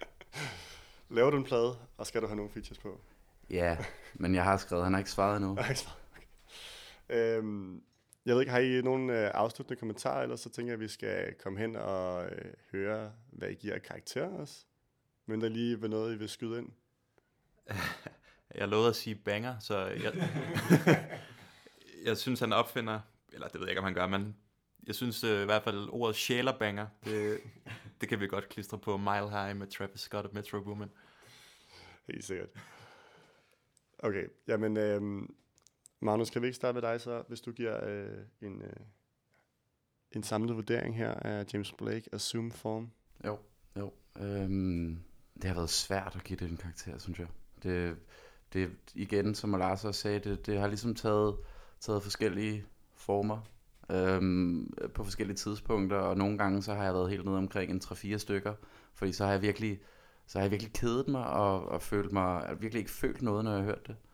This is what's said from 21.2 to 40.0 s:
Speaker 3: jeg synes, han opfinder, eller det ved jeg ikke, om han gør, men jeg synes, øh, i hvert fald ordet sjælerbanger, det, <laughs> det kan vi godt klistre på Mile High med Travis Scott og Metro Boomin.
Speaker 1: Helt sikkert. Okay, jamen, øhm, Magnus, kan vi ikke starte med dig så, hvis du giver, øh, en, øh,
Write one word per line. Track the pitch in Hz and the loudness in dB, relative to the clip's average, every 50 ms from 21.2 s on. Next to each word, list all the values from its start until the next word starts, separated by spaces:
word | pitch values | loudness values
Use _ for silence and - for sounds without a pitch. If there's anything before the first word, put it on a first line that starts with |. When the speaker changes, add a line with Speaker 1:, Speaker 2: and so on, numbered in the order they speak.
| - - - - - - - - - - - - - - - - 82 | -12 -14 -18 -20 -20 -20 -20 -20 -20 -20 -20 -20 -20 -20 -18 -4 0
Speaker 3:
jeg | 117 113 107 | 0 0 0
synes, | - 131 127 117 | 0 0 0 2
han | 123 113 104 | 2 4 4
opfinder, | 107 117 - - 127 117 110 110 110 107 - _ _ _ _ - | 4 2 2 0 -4 -2 -2 -4 -4 -6 -10 _ _ _ _ -12
eller | - - - | -10 -10 -8
det | - 80 | -6 -6
ved | 92 92 | -4 -2
jeg | |
ikke, | 95 92 | 0 0
om | 92 | 0
han | 95 92 | 0 0
gør, | 90 90 92 | 2 2 2
men | 98 95 98 107 107 - _ _ _ _ _ _ _ _ - - | 2 0 0 -2 -6 -12 _ _ _ _ _ _ _ _ -10 -8
jeg | 107 | -6
synes, | - 127 120 113 - - | -4 -2 -2 -2 0 2
øh, | 117 107 101 | 2 4 4
i | 101 | 4
hvert | 101 107 107 - | 4 4 4 4
fald | 117 104 101 104 101 | 0 -2 -2 -4 -6
ordet | - 117 117 113 107 | -4 0 0 0 0
sjælerbanger, | - - - 123 120 123 131 131 - 110 104 101 101 107 110 - _ - | 0 0 2 2 2 4 2 2 2 0 0 0 -2 -6 -8 -10 _ -6
det, | 107 107 107 104 107 107 - - 113 - - | -4 -2 0 0 0 -2 -2 -6 -10 -16 -18
<laughs> | - - 117 - - - - _ | -14 -14 -14 -14 -14 -18 -8 _
det | - 113 | -2 0
kan | 117 104 | 0 0
vi | 101 98 | 0 0
godt | - 98 98 - | -2 -4 -4 -6
klistre | - - 101 - - 101 | -8 -10 -8 -8 -8 -6
på | - - 101 98 | -2 0 0 2
Mile | 101 101 101 101 101 104 | 2 2 2 2 0 0
High | 104 101 98 98 101 101 | -2 -2 -2 -2 -4 -6
med | 98 98 | -8 -8
Travis | - - 101 95 - - | -8 -8 -8 -8 -8 -10
Scott | - - - 104 101 | -10 -6 -4 -4 -4
og | 101 101 | -4 -6
Metro | 104 101 - - 104 | -8 -8 -6 -6 -6
Boomin. | 98 104 104 104 104 101 - - - - - - - - - - - - - - - - - - - - - - _ - | -6 -6 -6 -8 -8 -10 -12 -18 -20 -20 -20 -20 -20 -20 -20 -20 -20 -20 -20 -20 -20 -20 -20 -20 -20 -20 -20 -20 _ -12
Speaker 1:
Helt | - - - | -12 -12 -8
sikkert. | - 95 92 92 92 - - - - - - - - - - - - - - - - _ _ _ _ _ _ _ _ _ _ _ _ _ - | -8 -8 -8 -8 -10 -12 -18 -20 -20 -20 -20 -20 -20 -20 -20 -20 -20 -20 -20 -20 -20 _ _ _ _ _ _ _ _ _ _ _ _ _ -4
Okay, | - 113 101 98 - - - _ _ - | -2 -2 0 0 -4 -6 -8 _ _ -2
jamen, | 113 107 110 107 107 107 | 0 2 2 2 2 2
øhm, | 107 104 104 101 101 104 101 98 - - - - _ _ _ _ _ _ _ _ _ - _ _ | 2 2 2 2 0 -2 -4 -6 -8 -10 -12 -16 _ _ _ _ _ _ _ _ _ -20 _ _
Magnus, | - 110 107 110 113 110 | 0 0 2 2 0 0
kan | - 127 | -2 -2
vi | 120 127 | -2 -2
ikke | 123 | -2
starte | - - 127 120 | -2 -2 -2 0
med | 123 | 0
dig | 117 113 117 117 | 0 -2 -2 -2
så, | - 123 120 117 117 - | -4 -6 -6 -8 -8 -8
hvis | 120 113 | -12 -10
du | - 123 | -10 -10
giver, | 117 117 120 113 107 110 107 107 | -8 -4 -4 -2 -2 -2 -2 -4
øh, | 104 104 101 104 104 101 104 107 _ _ | -4 -6 -6 -8 -10 -12 -14 -16 _ _
en, | - 101 95 101 | -10 -10 -8 -8
øh, | 101 98 - - 107 107 - _ _ _ _ _ _ _ _ _ _ _ _ _ _ _ _ _ _ _ _ _ | -10 -12 -12 -14 -16 -18 -20 _ _ _ _ _ _ _ _ _ _ _ _ _ _ _ _ _ _ _ _ _